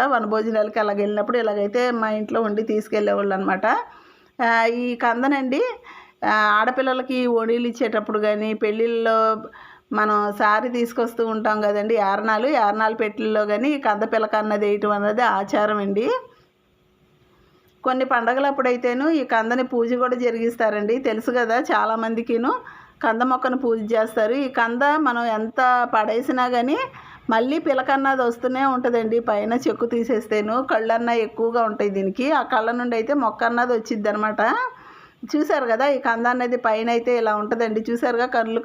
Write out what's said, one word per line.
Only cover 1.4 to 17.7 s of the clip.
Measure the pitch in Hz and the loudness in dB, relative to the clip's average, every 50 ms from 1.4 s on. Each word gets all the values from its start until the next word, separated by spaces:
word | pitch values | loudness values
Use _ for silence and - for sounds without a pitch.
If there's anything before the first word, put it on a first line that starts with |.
| 220 214 208 208 202 208 208 247 247 247 | 0 0 0 0 -2 0 0 0 0 0
మా | 240 226 220 214 | 0 0 0 -2
ఇంట్లో | 214 214 214 - - 233 | -2 -2 -4 -2 -2 0
వండి | 226 208 208 214 | 0 0 -2 -2
తీసుకెళ్ళేవాళ్ళు | 220 - 214 214 214 - 214 214 208 202 202 202 202 196 190 | -2 0 -2 -2 -2 -2 -2 0 2 2 0 0 0 0 0
అనమాట. | 190 190 196 190 196 214 220 339 466 453 - - - - - - _ _ _ _ - | 0 0 -2 -2 0 2 0 0 0 -2 -8 -16 -20 -20 -20 -20 _ _ _ _ -2
ఆ, | 247 233 233 226 226 | 0 2 4 4 2
ఈ | 233 240 240 247 247 240 | 2 0 -2 -2 -4 -2
కందనండి, | 233 254 240 226 240 262 285 285 277 262 247 262 311 494 494 427 - - - - - - - _ _ - | 0 0 0 0 2 0 0 0 0 0 -2 0 0 -2 -2 -4 -8 -14 -20 -20 -20 -20 -20 _ _ -2
ఆ, | 214 | 0
ఆడపిల్లలకి | 214 214 214 208 208 214 226 254 247 269 262 262 254 262 254 262 254 254 247 | 2 2 4 4 4 4 2 2 0 0 0 0 0 -2 -2 -2 -2 0 0
ఓణీలు | 240 233 226 226 220 233 240 240 240 | 2 2 2 2 0 0 0 0 -2
ఇచ్చేటప్పుడు | 233 - 233 214 233 214 214 - 214 214 | -2 -2 -2 0 0 -2 -2 -2 -2 0
కానీ, | 208 208 208 208 214 220 214 | 2 0 0 0 -2 -4 -2
పెళ్ళిళ్ళలో | 214 226 214 214 220 233 233 233 226 226 226 226 220 220 220 220 220 226 - - - - - - - _ _ | 0 0 -2 0 0 0 0 0 0 2 2 2 4 4 2 0 -2 -6 -14 -18 -20 -20 -20 -20 -20 _ _
మనం | - 214 214 214 208 208 208 208 202 208 | -2 0 2 2 2 2 0 0 0 2
సారీ | 220 208 214 220 247 247 | 2 4 4 2 0 -2
తీసుకొస్తూ | 240 240 233 233 - - 226 233 233 - 226 | -2 -2 -2 -2 0 -2 -2 -2 -2 -2 -2
ఉంటాం | 226 220 220 214 220 214 214 | -2 -2 -2 0 0 0 2
కదండి, | 208 208 208 208 202 220 233 | 0 0 0 0 0 0 2
యారణాలు, | 220 202 190 196 208 214 226 214 214 240 285 | 2 2 2 0 0 0 0 0 2 2 2
యారణాలు | 311 247 214 202 208 220 220 220 220 | 2 4 2 2 2 2 0 0 0
పెట్టెల్లో | 220 220 208 202 - 220 220 214 214 214 | 0 -4 -4 -2 -2 -2 0 0 0 2
కానీ | 208 208 208 254 294 | 0 0 0 0 0
ఈ | 302 277 | 0 0
కంద | 269 226 208 208 | 0 0 0 0
పిలక | 226 220 233 220 214 214 - | 0 0 0 0 0 0 0
అన్నది | 214 214 214 208 202 214 | -2 0 0 0 0 2
వేయటం | 208 208 202 208 208 | 0 0 0 0 0
అన్నది | 208 202 202 208 214 233 247 220 196 190 | 0 0 0 0 2 2 2 2 2 0
ఆచారం | 202 202 202 208 208 214 214 208 202 | -2 0 0 0 2 0 0 -2 -2
అండి. | 202 196 208 240 427 494 508 508 - - _ _ _ _ _ _ _ _ _ _ _ _ _ _ _ _ _ _ _ _ _ _ _ _ _ _ _ | 0 0 0 0 0 -2 -2 -4 -10 -20 _ _ _ _ _ _ _ _ _ _ _ _ _ _ _ _ _ _ _ _ _ _ _ _ _ _ _